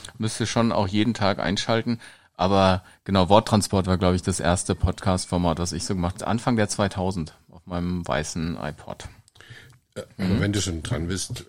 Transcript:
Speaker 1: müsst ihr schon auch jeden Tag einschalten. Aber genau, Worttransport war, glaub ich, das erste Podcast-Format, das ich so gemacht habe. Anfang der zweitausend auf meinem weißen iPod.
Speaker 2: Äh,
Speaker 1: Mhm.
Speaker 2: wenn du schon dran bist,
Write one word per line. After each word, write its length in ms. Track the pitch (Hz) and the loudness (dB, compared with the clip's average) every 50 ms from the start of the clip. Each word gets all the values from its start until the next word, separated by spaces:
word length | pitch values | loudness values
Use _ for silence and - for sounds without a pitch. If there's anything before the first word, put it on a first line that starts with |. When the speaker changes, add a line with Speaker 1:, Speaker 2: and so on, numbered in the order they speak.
| - - - - | -20 -16 -8 -6
Speaker 1:
müsst 200 | 107 107 - - | -4 -4 -2 -2
ihr 60 | 120 | -4
schon 240 | - - 120 117 117 | -2 0 2 2 2
auch 180 | 98 - 101 95 | 2 2 0 2
jeden 260 | 104 104 107 123 107 | 2 2 2 2 2
Tag 240 | - 107 95 101 - | 2 0 0 0 0
einschalten. 600 | - 82 98 104 - - 113 113 110 120 117 - - - - - _ _ _ - | -2 -2 -2 -2 0 0 0 0 0 -2 -4 -4 -6 -12 -20 -20 _ _ _ -2
Aber 460 | 90 95 98 98 95 95 92 90 - - - _ - | 0 4 4 6 6 6 4 2 -2 -8 -20 _ -4
genau, 260 | - 95 98 90 85 | 0 2 2 4 6
Worttransport 560 | 101 110 110 - - 104 92 - - 98 87 | 6 6 6 6 4 2 2 2 2 0 2
war, 100 | 92 92 | 2 2
glaub 180 | 85 95 90 90 | 2 2 2 2
ich, 60 | 90 | 2
das 200 | - 95 90 - | 0 -2 -2 0
erste 340 | - 82 87 90 - - 95 | 0 0 0 0 0 -2 -2
Podcast-Format, 840 | - - 92 - - - 98 92 90 - - 92 87 90 85 82 80 | 0 0 -2 -2 -2 0 0 0 0 0 -2 0 0 2 2 0 0
das 140 | 87 90 76 | -2 -4 -4
ich 120 | 85 - | -4 -4
so 100 | - 101 | -4 -2
gemacht 220 | 92 87 87 - | -2 -2 -2 -4
habe. 100 | - - | -4 -4
Anfang 300 | - 101 117 - 143 120 | -2 -2 -2 0 0 0
der 120 | 113 104 101 | 0 0 0
zweitausend 640 | - - 104 95 - 98 90 95 98 87 78 - - _ _ _ | 0 0 -2 -2 -2 -2 -4 -2 -2 -4 -6 -8 -10 _ _ _
auf 160 | - 90 - | -20 -20 -12
meinem 400 | 95 90 87 87 87 90 87 87 | -8 -6 -4 -4 -2 -4 -4 -4
weißen 520 | - - 69 78 - - 82 80 85 85 50 - | -4 -4 -4 -4 -4 -6 -6 -6 -6 -6 -6 -8
iPod. 420 | - 156 - - - - - - - - - - _ _ - - - - - - - - _ _ _ - | -10 -10 -12 -14 -16 -16 -16 -16 -18 -20 -20 -20 _ _ -20 -20 -20 -20 -20 -20 -20 -20 _ _ _ -14
Speaker 2:
Äh, 80 | 104 - - _ - | -14 -14 -14 _ -6
Speaker 1:
Mhm. 220 | 98 90 95 - | -2 0 0 0
Speaker 2:
wenn 120 | 101 104 101 | 0 0 0
du 80 | 104 | -2
schon 220 | 87 95 85 80 76 | -2 -2 -4 -6 -4
dran 260 | - 76 76 82 85 | -4 -4 -4 -2 -4
bist, 380 | 95 90 - - 127 - - | -4 -4 -6 -8 -10 -12 -12